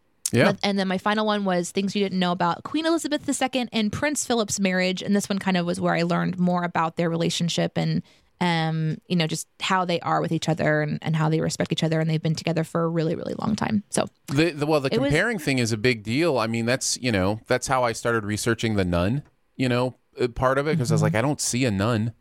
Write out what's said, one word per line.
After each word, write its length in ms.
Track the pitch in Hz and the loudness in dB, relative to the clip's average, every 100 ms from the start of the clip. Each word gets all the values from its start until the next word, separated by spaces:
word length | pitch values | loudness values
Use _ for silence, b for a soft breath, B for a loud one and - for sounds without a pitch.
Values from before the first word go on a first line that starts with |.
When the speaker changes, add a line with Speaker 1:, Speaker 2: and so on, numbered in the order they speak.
| _ _ - | _ _ -2
Speaker 1:
Yeah. 140 | 120 175 | 4 4
Speaker 2:
But, 140 | 196 | 2
and 160 | 208 196 | 0 0
then 80 | 190 | 0
my 100 | 185 | 0
final 280 | 208 214 214 | 0 0 0
one 180 | 208 196 | 0 0
was 260 | 180 175 | 0 -2
things 220 | 196 196 208 | -4 -2 -2
you 80 | |
didn't 160 | 196 185 | -2 0
know 120 | 180 | 0
about 320 | 180 175 170 | 0 0 -2
Queen 220 | - 302 320 | -4 -2 0
Elizabeth 400 | 330 302 294 - | 0 0 -4 -2
the 80 | |
Second 360 | 262 262 254 240 | -2 -2 -2 -2
and 180 | 226 208 | -2 -2
Prince 340 | - 294 302 - | 0 -2 -2 0
Philip's 340 | 233 208 - | 0 0 0
marriage. 440 | 190 185 185 185 | 0 2 0 0
And 100 | - 202 | 0 0
this 120 | - | 0
one 80 | 196 | -2
kind 180 | 190 180 | 0 0
of 80 | 175 | 0
was 140 | 180 | 0
where 140 | 175 | 0
I 100 | 165 | 2
learned 360 | 170 170 170 180 | 2 0 0 0
more 240 | 175 175 | 2 2
about 320 | 175 170 160 - | 0 -2 -2 0
their 140 | 170 | -2
relationship 640 | 165 170 - 175 - 170 - | 0 0 0 -2 0 -2 0
and, 240 | 160 160 - b b - | -2 -2 -6 b b -2
um, 560 | 180 165 160 160 156 151 - | 0 0 0 0 -2 -4 -2
you 80 | 175 | 0
know, 120 | 156 | 0
just 200 | 160 - - | -4 -8 -8
how 240 | - 190 180 | -2 0 0
they 140 | 170 | -2
are 180 | - 160 | 0 0
with 100 | 165 | 0
each 180 | 160 - | -2 0
other 320 | 160 151 151 | 0 2 2
and, 180 | 151 151 | 0 -2
and 140 | - 156 | -2 0
how 140 | 156 | 2
they 100 | 160 | 0
respect 320 | 165 - 170 | 0 -2 -2
each 120 | 165 | -2
other. 160 | 160 160 | 0 0
And 100 | 160 | 0
they've 120 | 156 | 0
been 140 | 160 160 | 0 -2
together 280 | - 165 | -2 -2
for 200 | 160 170 | -2 -2
a 40 | 165 | 0
really, 260 | 165 156 - | 0 -2 -2
really 200 | - - | -6 -4
long 180 | - 214 | -4 -2
time. 280 | - 214 - | -2 -2 -2
So 160 | - - _ - | -2 -4 _ -4
Speaker 1:
The, 220 | 135 170 | 0 0
the, 160 | 151 147 | 0 0
well, 160 | 156 | 0
the 120 | 135 | 2
Speaker 2:
it 60 | 151 | 0
was 100 | - | 2
Speaker 1:
comparing 300 | 151 220 214 | 2 0 -2
thing 200 | 151 131 | -2 0
is 120 | 113 | 0
a 60 | 113 | 2
big 260 | 123 117 | 2 0
deal. 340 | 104 127 170 127 | -2 0 2 2
I 100 | 113 | 0
mean, 180 | 117 113 | 0 0
that's, 320 | 131 - - | 0 -2 -2
you 100 | 123 | 0
know, 280 | 101 92 110 - | 2 2 0 0
that's 200 | 123 - | -2 0
how 160 | 131 | 0
I 100 | 123 | 0
started 300 | 113 120 117 104 | 0 0 0 -2
researching 500 | 104 120 113 113 101 | -2 0 0 0 0
The 80 | |
Nun, 380 | 90 87 92 139 - _ _ - | 2 2 2 -2 -6 _ _ -2
you 140 | 131 | 0
know, 260 | 123 127 - _ - | 2 0 -6 _ -4
uh, 80 | 123 | -4
part 300 | 117 127 135 | 0 2 2
of 100 | 147 | 0
it, 100 | 156 | 0
'cause 140 | 117 | 2
I 40 | - | 2
was 40 | |
Speaker 2:
Mm-hmm. 20 | 156 | 2
Speaker 1:
like, 100 | 110 | 2
"I 60 | |
don't 180 | 135 147 | 0 0
see 260 | - 120 131 | -2 0 2
a 60 | |
nun" 420 | 98 107 113 117 - | 2 2 0 -2 -6